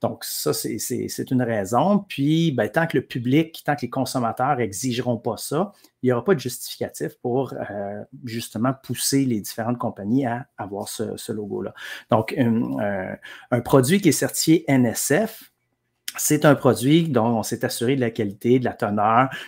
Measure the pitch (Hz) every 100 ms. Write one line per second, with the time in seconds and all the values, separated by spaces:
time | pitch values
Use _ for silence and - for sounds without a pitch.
0 | 110 - - - 151 139 123 113 - 120
1 | 104 - - 127 120 113 95 120 175 202
2 | 202 - 143 160 165 123 104 - 165 139
3 | - 135 120 143 160 - - 143 120 135
4 | 123 131 117 - 127 131 110 95 131 117
5 | 123 110 123 101 - 143 196 - _ _
6 | 123 120 120 165 123 - - - 110 -
7 | 156 - 127 123 127 135 - 101 101 104
8 | - 143 131 113 - 107 123 131 - 123
9 | - 139 135 113 90 - 110 120 117 107
10 | 101 127 131 120 127 - 101 101 110 -
11 | 104 98 - 107 101 104 101 - - -
12 | - 110 110 - 117 113 123 135 104 98
13 | 92 101 - - - 120 - 135 123 196
14 | 190 131 135 - - 160 - 135 120 101
15 | - 147 220 - - _ _ _ _ _
16 | - - - 151 151 131 131 113 131 160
17 | 160 117 117 113 104 113 123 - 120 139
18 | 117 113 104 98 120 127 120 - 110 104
19 | 104 117 131 -